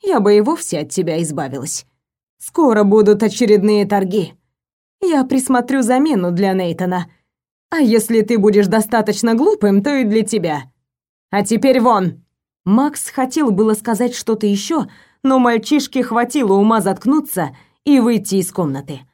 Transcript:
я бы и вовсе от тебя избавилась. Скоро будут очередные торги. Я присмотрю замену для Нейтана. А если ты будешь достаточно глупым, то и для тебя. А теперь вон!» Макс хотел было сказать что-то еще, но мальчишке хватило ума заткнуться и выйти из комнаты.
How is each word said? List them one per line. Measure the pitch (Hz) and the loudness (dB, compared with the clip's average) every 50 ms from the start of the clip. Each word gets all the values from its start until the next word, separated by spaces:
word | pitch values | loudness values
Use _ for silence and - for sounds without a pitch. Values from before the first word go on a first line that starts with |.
я | - 403 359 247 | -2 0 0 2
бы | 196 202 208 208 | 2 4 4 4
и | |
вовсе | 214 240 330 330 - - - 156 | 4 2 -2 -4 -4 -6 -6 -6
от | 151 - | -6 -6
тебя | - - 180 165 160 160 170 | -6 -4 -4 -2 -2 -4 -4
избавилась. | 156 147 139 147 135 127 139 120 160 - - - _ _ _ _ _ _ _ _ _ _ _ | -4 -6 -8 -8 -8 -8 -10 -10 -10 -10 -10 -12 _ _ _ _ _ _ _ _ _ _ _
Скоро | - - _ - 320 269 226 214 208 | -20 -10 _ 0 2 2 4 4 2
будут | 202 202 220 214 202 208 202 226 | 4 4 4 6 4 4 2 2
очередные | 214 - - 247 214 214 208 185 214 214 208 202 196 | -2 0 0 2 4 4 4 4 2 2 2 0 0
торги. | 208 202 190 185 185 214 175 - - _ _ _ _ _ _ _ _ _ _ _ _ _ | -2 -2 -2 -2 -2 -4 -4 -4 -10 _ _ _ _ _ _ _ _ _ _ _ _ _
Я | - 370 330 277 262 | -2 0 0 0 0
присмотрю | 262 262 262 262 - 269 240 247 247 - 277 | 0 0 -2 0 0 0 0 0 0 -2 -2
замену | 254 214 254 254 285 320 294 202 180 175 | 0 0 2 2 2 2 0 0 -2 -2
для | 175 170 202 196 190 | -2 0 0 0 0
Нейтана. | 190 185 175 165 165 180 180 180 180 175 - _ _ _ _ _ _ _ _ _ _ _ _ | -2 -2 -4 -4 -4 -4 -4 -4 -4 -6 -8 _ _ _ _ _ _ _ _ _ _ _ _
А | - 330 | -2 0
если | 294 226 220 226 214 - 233 226 | 2 2 2 2 0 2 0 0
ты | 208 208 240 226 | 0 2 0 2
будешь | 190 214 202 208 202 185 | 2 4 4 4 2 2
достаточно | 202 220 214 220 - 226 214 - 202 202 - 233 226 | 2 0 0 0 0 -2 0 0 -2 -2 0 0 0
глупым, | 226 285 392 440 415 - 208 196 202 | 2 2 0 0 2 0 2 2 2
то | 202 294 294 | 2 0 -2
и | 269 254 | 0 0
для | 208 208 220 214 | 0 0 0 0
тебя. | 214 - 214 165 170 151 143 123 - _ _ _ _ _ _ _ _ _ _ _ _ | 0 -2 -4 -2 -2 -4 -6 -8 -12 _ _ _ _ _ _ _ _ _ _ _ _
А | - 202 202 | -4 -4 -2
теперь | 202 226 220 - 269 262 262 | 0 -2 0 2 2 2 4
вон!» | 226 254 233 202 185 170 - - _ _ _ _ _ _ _ _ _ | 2 2 2 2 0 -2 -6 -8 _ _ _ _ _ _ _ _ _
Макс | 180 196 233 269 294 294 - - - | 0 2 2 2 0 -4 -6 -12 -10
хотел | - - 254 254 - 320 302 247 | -4 -4 -4 -2 -2 -2 0 0
было | 202 180 220 220 220 | 0 0 2 0 0
сказать | 214 - - 226 208 247 240 247 | -2 -2 -6 -4 -2 -2 -4 -4
что-то | - - - 226 214 214 208 | -6 -4 -4 -4 -2 -2 -2
еще, | 202 196 - - 330 311 208 - - - - _ _ _ _ | -2 -2 -4 -4 -4 -4 -4 -6 -10 -20 -20 _ _ _ _
но | 262 262 262 | 0 2 2
мальчишке | 247 247 233 226 220 - 302 294 277 - - 269 247 | 2 2 0 0 -2 0 -2 -2 -2 -2 -4 -4 -4
хватило | 254 - 233 240 240 - 294 254 202 190 | -2 -2 -2 -2 -2 -2 -2 0 2 2
ума | 196 202 220 226 220 | 2 4 2 2 2
заткнуться | 180 196 190 190 - 214 277 311 294 - - 190 165 139 - - _ _ _ _ _ | 0 -2 -4 -2 0 0 0 0 0 -2 -6 -6 -6 -6 -8 -16 _ _ _ _ _
и | 294 285 262 | 2 2 4
выйти | 226 240 240 214 202 - 190 | 4 2 0 -2 -2 -2 -2
из | 196 180 185 | -2 -2 -4
комнаты. | - - 180 151 135 135 139 139 151 131 - _ | -4 -4 -4 -4 -4 -6 -10 -12 -16 -18 -18 _